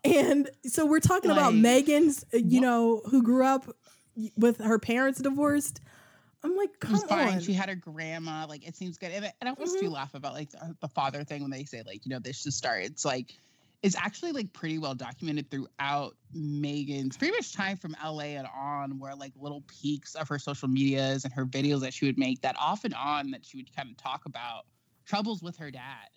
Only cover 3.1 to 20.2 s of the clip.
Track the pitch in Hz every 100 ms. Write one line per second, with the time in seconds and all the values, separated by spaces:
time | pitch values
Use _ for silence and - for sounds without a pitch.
3.1 | 262 233 254 262 269 262 - _ _ _
4.1 | - 220 - 233 226 220 220 - 240 269
5.1 | 262 277 277 294 285 - - - - -
6.1 | _ _ _ 302 370 403 _ - 208 -
7.1 | - 247 190 175 185 196 190 165 151 160
8.1 | 165 160 156 156 147 - - 180 165 180
9.1 | 190 202 - 247 269 339 381 392 147 139
10.1 | 139 139 135 147 - 165 156 151 - 139
11.1 | 143 147 147 139 131 139 117 107 101 127
12.1 | 131 120 - - - 135 107 95 - 151
13.1 | 127 120 - _ _ _ _ 202 185 190
14.1 | - 349 285 196 - 160 160 151 127 123
15.1 | 131 160 147 143 139 - - 139 143 143
16.1 | _ _ 170 147 147 147 147 139 139 135
17.1 | - 311 453 269 - 190 196 175 156 156
18.1 | 156 147 143 131 131 139 143 139 135 139
19.1 | 139 139 131 143 143 - - 143 147 -
20.1 | 160